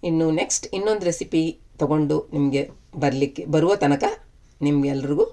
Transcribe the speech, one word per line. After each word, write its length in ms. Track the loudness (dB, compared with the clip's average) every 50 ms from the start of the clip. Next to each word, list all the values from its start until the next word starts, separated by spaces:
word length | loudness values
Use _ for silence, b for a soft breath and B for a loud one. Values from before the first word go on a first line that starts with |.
| -2
ಇನ್ನು 260 | 0 0 2 2 2
ನೆಕ್ಸ್ಟ್ 440 | 2 0 0 -2 -4 -6 -6 -6 -6
ಇನ್ನೊಂದು 300 | -4 0 0 0 0 0
ರೆಸಿಪಿ 540 | -2 -2 -2 -6 -2 0 0 0 0 -4 -8 -14 -20 -8 -4
ತಗೊಂಡು 500 | -2 0 2 2 2 2 0 -2 -2 -4 -2
ನಿಮಗೆ 380 | 0 0 0 0 0 -2 -4 -8 -20 -20 _ -8
ಬರ್ಲಿಕ್ಕೆ, 480 | -2 0 0 2 2 0 -2 -2 -8 -8
ಬರುವ 320 | 0 0 2 4 4 2
ತನಕ 280 | 2 2 2 2 2 0 -2 -4 -4 -12 -20 -20 -20 -20 -20 -12 _ -2
ನಿಮ್ಗೆಲ್ರಿಗೂ 640 | 0 2 2 2 0 0 -2 -2 -2 0 0 0 0